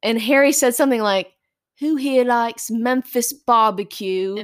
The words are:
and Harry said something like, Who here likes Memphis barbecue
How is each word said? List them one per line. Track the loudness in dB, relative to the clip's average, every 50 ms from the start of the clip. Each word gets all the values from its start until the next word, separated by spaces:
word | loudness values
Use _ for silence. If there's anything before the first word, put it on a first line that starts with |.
| -2
and | -2 -2 -2
Harry | 0 2 4 4 4 4
said | 4 4 2 0 2
something | 2 0 2 2 0
like, | 0 0 0 0 -2 -6 _ _ _ _ _ _ _ _ _ _
Who | -4 -2 -2
here | -2 -2 0 2 2 2
likes | 2 2 0 0 -2 -6 -8 -10 -6
Memphis | -4 -2 -2 0 -2 -2 -4 -2 -4 -2 -2 -2 -6
barbecue | -8 _ 2 2 4 4 2 0 -2 -8 -10 -10 -8 -6 -4 -2 -2 -4 -4 -6 -8